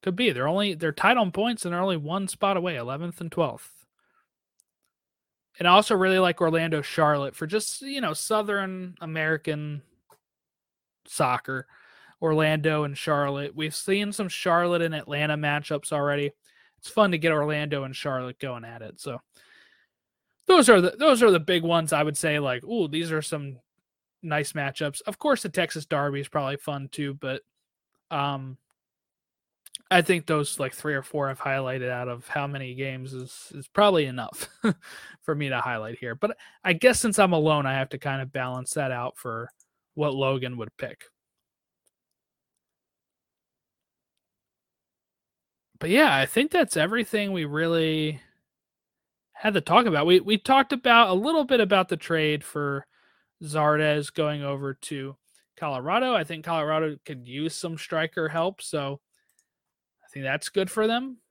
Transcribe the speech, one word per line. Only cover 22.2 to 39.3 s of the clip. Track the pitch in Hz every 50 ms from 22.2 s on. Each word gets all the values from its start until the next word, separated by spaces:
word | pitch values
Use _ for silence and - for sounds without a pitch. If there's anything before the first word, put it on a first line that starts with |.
| - 160 147 147
like, | 147 135 127 123 -
"Ooh, | - 226 233 185
these | 151 143 160 170 165
are | 160 156 151
some | - - 151 143 139 135 123 _ _ _ _ _ _ _ _ _ _ _ _ -
nice | 165 151 147 151 - -
matchups." | 156 143 135 135 - 160 147 143 - -
Of | - 208 -
course, | - 302 277 - -
the | 208
Texas | 151 - 175 160 - 160 147
Derby | _ - 147 143 143 139 139
is | 139 -
probably | - 151 143 135 139
fun | 143 - - 147 139 135 131
too, | - - 147 143 135
but, | 143 - 135 131 - _ _ _ _ _ _ _ _ _ _ _ _ _ _
um, | 170 147 139 143 143 139 135 131 131 131 _ _ _ _ _ _ _ _ _ _ _ _ _ _ _ _ _ _ _ _ _ - _ - _ _
I | 185 180 170
think | - 185 170 151
those, | - 160 151 147 - - -
like, | 143 127 -
three | - - 151 147
or | 139 131
four | - - 151 143 135
I've | 135 -
highlighted | - 143 135 135 135 127 127 131 127 123
out | 123 123 123 123
of | 123 117 123
how | - - 147 143
many | 143 143 135 135 127 127
games | 127 135 135 131 131 131 131 135
is, | 127 127 131 - - - - -
is | 143 139 -
probably | _ - 208 208 190 165 151
enough | 135 123 127 113 107 - - - - - _ -
<laughs> | 226 170 - _ - - - - - - - _
for | - 156
me | 143 147 139
to | 131 120
highlight | - 127 120 113 107 110 117 -
here. | - 123 117
But | 131 - 214 226 _ - - - _ _
I | 180 180
guess | 165 - 254 247 -
since | - 240 196 -
I'm | 202 185 180
alone, | 160 151 156 156 147 143
I | 135 135
have | 135 135 131
to | - 127
kind | - 143 135 135
of | 131 131 -
balance | 135 127 127 127 127 127 - -
that | 156 143 131
out | 127 120 120 127 -
for | - - 127